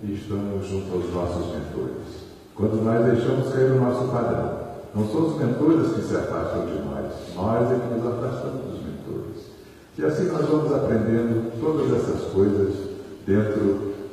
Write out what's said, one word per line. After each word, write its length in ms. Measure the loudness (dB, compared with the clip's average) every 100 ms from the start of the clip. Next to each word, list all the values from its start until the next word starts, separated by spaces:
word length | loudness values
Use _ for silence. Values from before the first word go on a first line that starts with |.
e 100 | -6 -8
estamos 520 | -6 -6 -4 -6 -4
junto 260 | -6 -4
aos 200 | -4 -4
nossos 400 | -2 -2 -4 -4
mentores. 760 | -6 -8 -6 -6 -8 -12 -14 -16 -20 -20
Quando 300 | -2 0 2
nós 220 | 2 4 6
deixamos 480 | 4 4 2 2
cair 180 | 4 6
o 80 | 6
nosso 320 | 4 2 0
padrão, 480 | 0 0 0 -2 -4 -8 -12 -6
não 140 | -2 0
são 200 | 2 2
os 100 | 2
mentores 560 | 0 4 6 6 4
que 80 | 0
se 160 | 0 -2
afastam 480 | -2 -2 -2 -2 -4
de 80 | -4
nós, 300 | -4 -6 -6 -8 -12
nós 380 | -4 0 2 2
é 40 | 2
que 180 | 0
nos 120 | -2 -2
afastamos 480 | -2 -4 -4 -6 -6
dos 220 | -8 -8
mentores. 720 | -10 -10 -10 -8 -8 -12 -16 -20 -20 -20 -18 -2
E 60 |
assim 220 | -2 0 0
nós 200 | 0 2
vamos 240 | 2 4
aprendendo 760 | 2 2 2 4 2 2 0 -2 -2
todas 320 | 0 2 2
essas 360 | 2 2 -2 -2
coisas 400 | 2 4 4 2 0 -6 -10 -14 -12 2
dentro 680 | 2 4 2 2 0 -2 -6 -10